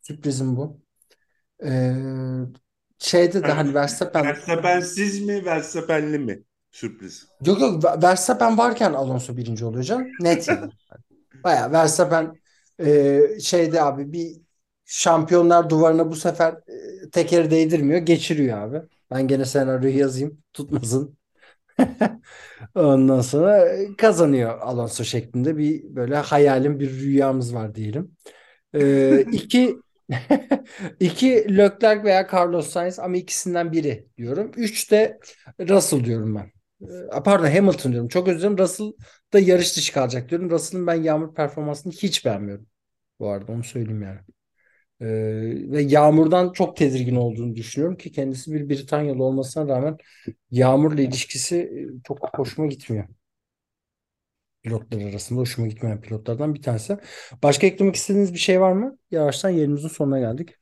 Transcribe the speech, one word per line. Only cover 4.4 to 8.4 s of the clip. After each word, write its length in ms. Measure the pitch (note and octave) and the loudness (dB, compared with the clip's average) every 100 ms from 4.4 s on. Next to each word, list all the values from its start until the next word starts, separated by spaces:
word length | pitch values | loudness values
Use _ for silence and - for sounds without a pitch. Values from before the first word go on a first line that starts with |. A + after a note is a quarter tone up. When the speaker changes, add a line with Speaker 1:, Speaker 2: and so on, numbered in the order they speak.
| - E3 F3 F3+ F3 F#3+ G3+ G3+ G3+ | -4 -2 2 0 0 -4 -4 -2 -4
Speaker 2:
mi, 180 | G3+ | -4
Verstappen'li 760 | F3+ D#3+ D#3 E3+ D#3+ D#3+ D3+ D3+ | -4 -4 -4 -8 -2 -2 0 -4
mi? 240 | B2+ F#2+ _ _ _ | -4 -8 _ _ _
Sürpriz. 560 | - A#2+ - G2 - _ _ C3+ | -12 -12 -12 -20 -20 _ _ 0
Speaker 1:
Yok 140 | G3 | 2
yok, 240 | C4 E3+ | 2 2
Ver-, 180 | D#3+ D3+ | 0 4
Verstappen 560 | F3 F#3 - A#3+ | 4 4 0 2